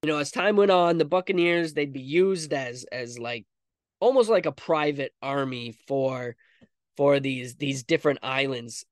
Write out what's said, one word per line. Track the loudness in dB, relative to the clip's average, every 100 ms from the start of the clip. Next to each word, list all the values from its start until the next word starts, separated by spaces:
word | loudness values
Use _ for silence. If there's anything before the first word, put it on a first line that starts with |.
You | -2
know, | -2
as | -2
time | 0 2
went | 4 6
on, | 6 4 2
the |
Buccaneers, | 2 0 0 2 2 2 0
they'd | -4 -4
be | -6
used | -2 2 4 2 -2
as, | -6 -6 -10 -12
as, | -10 -10 -10
like, | -8 -10 -12 _ _ _ _ _
almost | 2 4 4
like | 4 2
a |
private | -6 -2 0 0 -2 -8 _
army | -4 -2 -2 -4 -10 -14 _
for, | -2 -2 -4 -8 -12 _ _ _ _ _ 0
for | 2 4
these, | 0 -6 -8 -6
these | -4 -4
different | 0 0 2 -2
islands. | -2 -2 -2 -4 -8 -16 -18